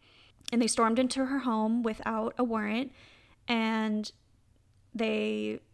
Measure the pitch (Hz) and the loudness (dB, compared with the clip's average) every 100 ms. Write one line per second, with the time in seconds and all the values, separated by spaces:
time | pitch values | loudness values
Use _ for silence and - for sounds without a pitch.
0 | - - - _ - 233 220 - 226 226 | -20 -20 -20 _ -2 0 2 4 4 4
1 | 254 269 262 277 254 220 220 233 226 220 | 2 0 0 0 0 0 2 2 0 -2
2 | - 220 226 - 247 226 208 220 285 - | -4 -2 -2 0 0 0 0 -2 -4 -8
3 | - - - - - 233 220 220 220 214 | -20 -20 -20 -14 -2 0 2 0 0 -2
4 | 214 - _ _ _ _ _ _ _ - | -4 -10 _ _ _ _ _ _ _ -4
5 | 220 214 214 214 214 220 - | -2 0 0 -2 -4 -6 -10